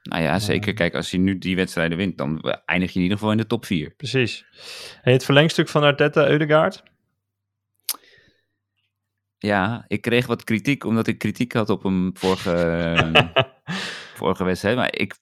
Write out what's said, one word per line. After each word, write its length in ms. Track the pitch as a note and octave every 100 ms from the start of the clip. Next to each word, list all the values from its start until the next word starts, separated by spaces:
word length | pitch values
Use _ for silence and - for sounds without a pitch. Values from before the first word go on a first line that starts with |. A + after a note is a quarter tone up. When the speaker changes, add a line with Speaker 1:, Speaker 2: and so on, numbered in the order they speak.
Speaker 1:
Nou 200 | - E2
ja, 160 | D#2+ E2
zeker. 300 | G#2 D#2+ G2+
Speaker 2:
Ehm. 80 | G2
Speaker 1:
Kijk, 180 | E2+
als 160 | C#2+ E2+
je 80 | F2+
nu 200 | F#2+ F#2+
die 180 | F2 F#2
wedstrijden 400 | F#2 - E2 E2+
wint, 200 | G2 -
dan 220 | C#2 D#2 - -
eindig 260 | - F2+ F#2
je 60 | F#2
in 60 |
ieder 140 | F2+ G2+
geval 140 | G#2+
in 60 | G#2+
de 80 | A2
top 180 | A#2
vier. 260 | - F2+ D2
Speaker 2:
Precies. 560 | - A#2+ C3 A#2 - - - - - - -
Hey, 100 | -
het 120 | B2+
verlengstuk 440 | - C#3 D#3+ - D#3+
van 140 | D#3
Arteta, 460 | D3 C#3+ D3+ D#3+ C#3
Ødegaard? 540 | D3 D3+ D3+ E3 - _ _ _ _ _ _ _ _ _ _ - - _ _ _ _ _ _ _ _ _ _ _ _ _ _
Speaker 1:
Ja, 460 | G#2 G2+ F#2+ A#2 -
ik 120 | G#2
kreeg 260 | - A#2 A#2
wat 180 | A#2
kritiek, 400 | - A2 G2 C#3
omdat 220 | - A2+ A2
ik 120 | G2+
kritiek 340 | A2 F#2+ B2
had 180 | A#2+ G#2+
op 120 | F#2+
hem 280 | G2 F#2 F#2 F2+
vorige, 1160 | F#2 F#2+ - E2+ E2+ E2+ E2+ E2+ E2 D#2+ E2+
Speaker 2:
<laughs> 880 | - - _ - F#3 - - - -
Speaker 1:
vorige 240 | - F#2
wedstrijd. 320 | F#2 F2+ G2 B2
Maar 180 | - -
ik 200 | G#2 -